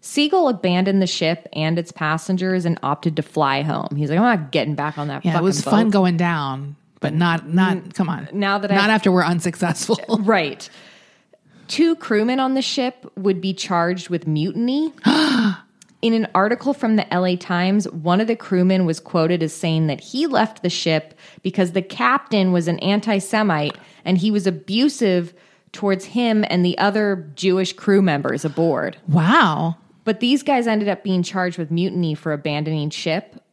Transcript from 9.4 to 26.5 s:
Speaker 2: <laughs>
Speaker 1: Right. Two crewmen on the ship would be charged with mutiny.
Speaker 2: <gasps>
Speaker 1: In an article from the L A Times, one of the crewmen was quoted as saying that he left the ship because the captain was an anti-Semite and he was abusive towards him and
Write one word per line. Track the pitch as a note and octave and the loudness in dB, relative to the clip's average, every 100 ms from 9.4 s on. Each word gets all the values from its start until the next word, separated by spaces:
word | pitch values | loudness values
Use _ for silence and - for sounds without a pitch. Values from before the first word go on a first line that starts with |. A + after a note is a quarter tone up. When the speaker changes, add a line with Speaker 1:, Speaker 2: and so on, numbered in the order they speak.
| F3+ E3 F3 D#3+ - A3+ | -2 -2 -4 -4 -2 -4
Speaker 2:
<laughs> | - A3 | -2 -2
Speaker 1:
Right. | G3+ G#3 D3+ C3+ - - - - _ _ _ _ _ _ - | 2 2 0 -6 -18 -20 -20 -20 _ _ _ _ _ _ -10
Two | - E4 E4 | 0 2 2
crewmen | - G#3 A3 C4 | 0 0 2 0
on | C4 | 0
the | C4 | 0
ship | B3 - B3+ B3 - - | -2 -2 -2 -4 -18 -4
would | G3 F#3 | -2 0
be | F#3+ | -2
charged | F#3 - F3 E3+ F3+ F3 | -4 -2 0 2 -2 -4
with | F3 D#3+ | -6 -2
mutiny. | D3+ D3+ - A#3+ C4+ D#4 - | -2 -2 -2 -2 0 -2 0
Speaker 2:
<gasps> | - D4+ D4+ B3 G#3+ F#3 - _ - _ | 0 2 2 2 0 -2 -10 _ -20 _
Speaker 1:
In | A3+ | 0
an | A3+ A3 | 0 0
article | F#3 G3+ A#3+ C4+ | 0 0 0 -2
from | C#4 A#3 G#3+ | -2 2 0
the | - | 2
L | F3+ | 0
A | F#3 F3+ | 0 -2
Times, | - F3 F#3 G#3 F#3 | -2 0 2 0 -2
one | E3+ D#3+ F3+ | -4 0 2
of | A3 | 2
the | |
crewmen | A3+ - F#3 F3+ F#3+ F3 | -2 0 2 4 4 2
was | D#3+ | -2
quoted | - F3+ D#3+ F3 | -2 0 2 0
as | D#3+ | -2
saying | - E3+ D#3+ D#3 | -4 -2 0 0
that | C#3 | -2
he | - B3+ D#4+ | -6 -4 0
left | B3+ A3 - | 0 0 -2
the | F3+ | -6
ship | - E3+ D#3 D#3 - - - | -2 0 -2 -2 -20 -20 -10
because | F#3+ F#3+ F3+ | -6 -2 0
the | F3+ | -2
captain | F#3 - B3 C4+ - G#3+ F#3 | -6 -2 0 0 0 0 2
was | F3 E3 | 2 0
an | E3+ | -2
anti-Semite | F3+ G#3 G#3+ G3+ F#3 G#3+ G#3+ D#3 D3 - - - | 0 -2 0 -2 -2 -2 0 0 -2 -8 -18 -12
and | - F#3 | -2 0
he | G#3 | 2
was | G#3 F#3 | 0 0
abusive | E3 - G#3 C#4+ C#4 A3 F3+ E3+ _ _ _ _ | -4 -4 0 0 2 0 0 -2 _ _ _ _
towards | - G3+ F#3 - | -6 -2 -2 -2
him | A#3 A#3+ G#3+ | -2 2 2
and | G#3 | 2